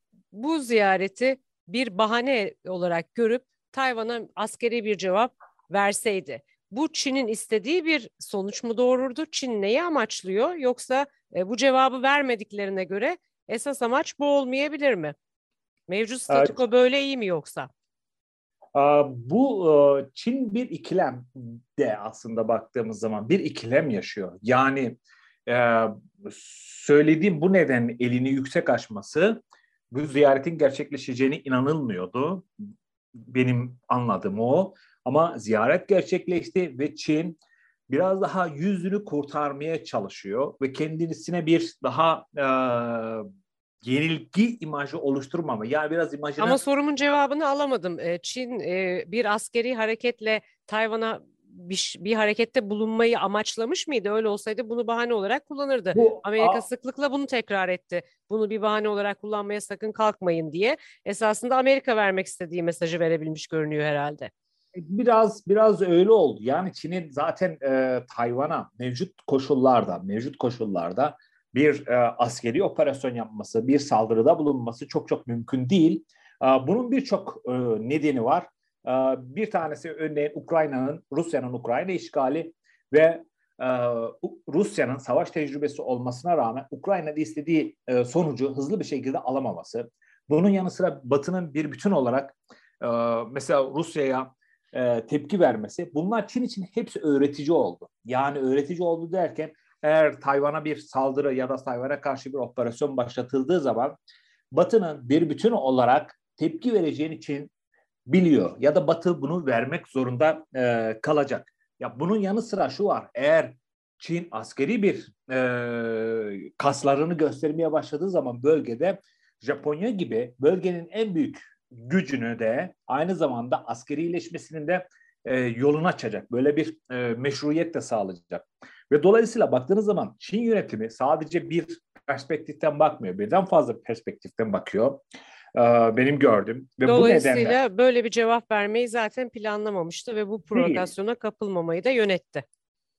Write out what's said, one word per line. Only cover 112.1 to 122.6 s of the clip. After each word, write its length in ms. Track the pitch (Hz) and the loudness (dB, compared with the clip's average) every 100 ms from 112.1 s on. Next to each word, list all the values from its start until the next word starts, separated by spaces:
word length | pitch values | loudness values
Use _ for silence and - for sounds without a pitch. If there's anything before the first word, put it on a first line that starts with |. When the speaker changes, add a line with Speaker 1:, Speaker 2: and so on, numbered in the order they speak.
| 214 | 0
Speaker 2:
yanı 260 | 190 214 | 0 -2
sıra 280 | - 190 143 | -4 -2 -2
şu 140 | - | 0
var, 240 | 202 127 - | -2 -2 -4
eğer 400 | - 139 160 131 - _ _ _ _ | -2 2 4 2 -6 _ _ _ _
Çin 300 | - 170 175 | -6 -6 -6
askeri 520 | 110 113 - 143 233 | -10 -8 -4 -2 2
bir, 300 | 196 - - _ - | 2 0 -6 _ -6
e, 80 | 131 127 123 120 117 113 113 113 113 107 98 71 - | -2 0 -2 -4 -4 -4 -4 -4 -4 -6 -8 -12 -2
kaslarını 560 | 143 139 139 139 160 | 0 2 2 2 2
göstermeye 580 | 170 151 127 156 156 160 | 0 0 0 -4 0 0
başladığı 380 | 151 - 147 185 | 0 -2 -6 -2
zaman 320 | 180 135 120 | -2 -2 0
bölgede 580 | 135 156 120 117 170 190 _ _ _ _ | 2 2 2 -2 -2 -4 _ _ _ _
Japonya 500 | 110 - 151 151 214 | -6 -4 -4 -4 -4
gibi 440 | 208 139 113 123 - | -4 -4 -4 -6 0
bölgenin 480 | 135 185 180 175 170 | 2 2 0 -4 -6
en 240 | 208 220 | -6 -4
büyük 380 | 165 139 - - _ _ | -2 -2 -6 -20 _ _
gücünü 640 | 120 117 180 165 135 117 117 | -20 -2 -2 0 -2 -4 -2
de 360 | 113 123 | -2 -2